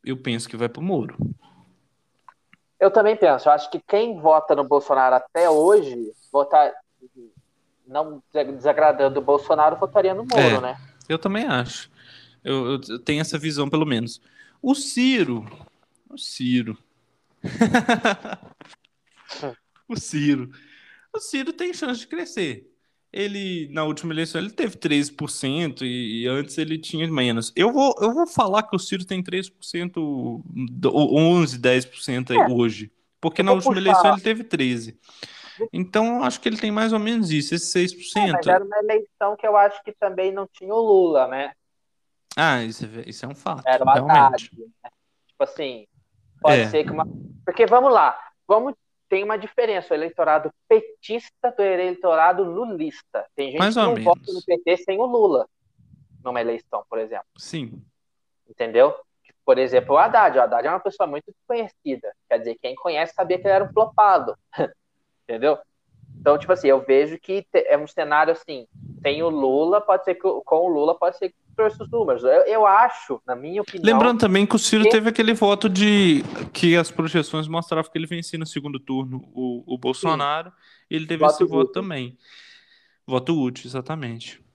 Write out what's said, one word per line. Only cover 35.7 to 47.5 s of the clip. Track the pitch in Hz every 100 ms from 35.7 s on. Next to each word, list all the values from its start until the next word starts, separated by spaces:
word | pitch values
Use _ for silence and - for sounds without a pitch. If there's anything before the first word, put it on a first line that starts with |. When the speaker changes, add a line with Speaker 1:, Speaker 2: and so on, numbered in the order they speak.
Speaker 1:
Então, | 170 185 214 226 240
eu |
acho | 254 247
que | 233
ele | 220
tem | 214
mais | 208 220
ou | 220
menos | 214 233 185
isso, | 156 143
esses | 170 - 185
Speaker 2:
É, |
mas | 175
Speaker 1:
seis |
por | - - 208
cento. | 190 175 180
Speaker 2:
era | 185
uma | 196 208
eleição | 208 220 208 _ 202 208
que | 220
eu | 208
acho | 202 202
que | -
também | - 202 185 190
não | 196 196
tinha | _ 190
o | 226
Lula, | 226 190 175 147 127
né? | 131 143 _ _ _ _ _ _ _ _
Speaker 1:
Ah, | - 160 127
isso | 113 110
é | 110
ve-, | 113 120
isso | 117 127
é |
um |
fato, | 143 190 147 131
Speaker 2:
Era | 127
o | 131
Haddad, | 135 139
Speaker 1:
realmente. | 147 135 123 - - - _
Speaker 2:
né? | - _ _ _ _
Tipo | _
assim, | 139 - 143 120 104 _ _ _ _ _
pode | 151 135
Speaker 1:
É. | 110
Speaker 2:
ser | 151
que | 151
uma, | 156 160 - - -
porque | -